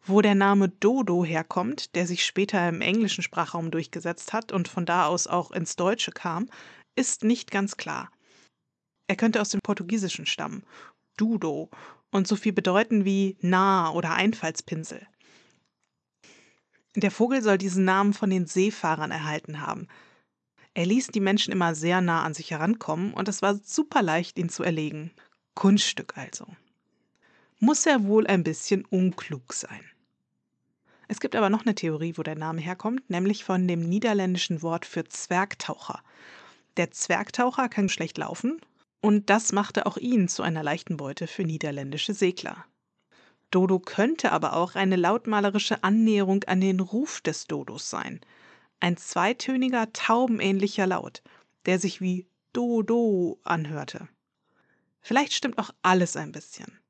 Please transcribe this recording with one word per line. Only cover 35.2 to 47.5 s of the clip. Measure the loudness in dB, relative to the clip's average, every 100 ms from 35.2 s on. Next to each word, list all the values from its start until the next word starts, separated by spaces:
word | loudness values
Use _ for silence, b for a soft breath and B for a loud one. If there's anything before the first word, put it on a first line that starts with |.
| -4 -2 -2 -6 -10 -10 -10 -12 B B B B B B B -4
Der | -4
Zwergtaucher | -4 -2 -2 -2 -2 -2 0 -2
kann | 0 0
schlecht | 0 -6 -6
laufen | -8 -4 -4 -4 _ _ _ _
und | 4 4 4
das | 2 2
machte | -2 -2 -2 -2
auch | -4
ihn | 0 2 2
zu | 0
einer | -4 -2
leichten | -2 -4 -6 -8
Beute | -6 -8 -8
für | -4
niederländische | -4 -4 -6 -6 -8 -6 -6
Segler. | 0 0 0 -12 -14 -18 _ _ _ _ b b b b
Dodo | 2 4 2
könnte | 0 0 0 2 0
aber | 0 0
auch | 0 -2 0
eine | 2 4
lautmalerische | 2 0 0 0 2 0 -2 0
Annäherung | 2 4 4 4 4 2 2
an | 0
den | 2 0
Ruf | -2 -4 -4 -4
des | -6 -6
Dodos | -6